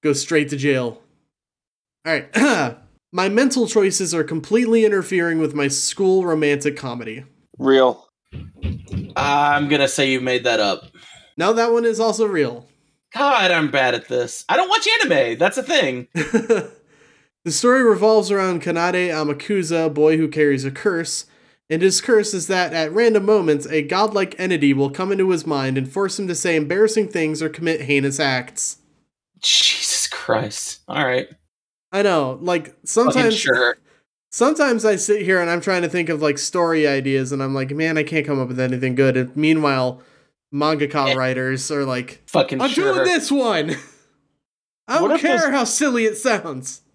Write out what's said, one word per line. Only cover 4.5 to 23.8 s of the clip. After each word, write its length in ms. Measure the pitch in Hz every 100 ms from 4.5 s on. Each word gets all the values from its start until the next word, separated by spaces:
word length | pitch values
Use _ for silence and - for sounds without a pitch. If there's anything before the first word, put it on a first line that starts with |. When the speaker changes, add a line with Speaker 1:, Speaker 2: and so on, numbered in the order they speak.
| 220 240 226
Speaker 1:
interfering 560 | 214 196 175 185 170 160
with 160 | 156 147
my 140 | 139
school 560 | 139 - - 190 190 180
romantic 500 | 156 147 143 147 147
comedy. 480 | 135 120 110 113 131 _ _ -
Speaker 2:
Real. 480 | 135 135 127 120 _ _ _ - - - - - - - - -
Speaker 3:
I'm 540 | 143 143 147 147 147
gonna 180 | 147 135
say 240 | - 135
you 80 | 131
made 240 | 127 127
that 160 | 123 113
up. 280 | 101 92 - - - - _ -
Speaker 1:
No, 160 | 175
that 180 | 226 233
one 140 | 233 233
is 160 | 220
also 240 | 226 196 214
real. 400 | 160 131 120 - _ _ _ _
Speaker 3:
God, 360 | 226 285 247 185
I'm 200 | 170 151
bad 220 | 139 127
at 160 | 120 -
this. 340 | 123 117 - -
I 80 | 277
don't 100 | 370
watch 180 | 440 427 453 381
anime. 320 | 277 - -
That's 180 | 180 262
a 60 |
thing. 460 | - 311 156 123 123
Speaker 1:
<laughs> 580 | 170 151 226 226 214 147 - _ _ _ _ _ _ 170
The 60 |
story 320 | 156 247 262
revolves 480 | 240 190 214 220 190
around 320 | 196 190 175
Kanade 460 | 175 170 175 180 180
Amakusa, 720 | 156 151 143 - 202 165 165 160
a 40 |
boy 260 | 147 156 160
who 100 | 156
carries 380 | 151 147 135 135
a 60 |
curse, 560 | 135 214 170 165 - - _ _ _ _
and 100 | 160
his 180 | 190 185
curse 320 | - 220 208
is 140 | 190 160
that 260 | 185 175
at 180 | 160 156
random 320 | 185 233 214
moments, 440 | 196 214 170 147 143
a 160 | 156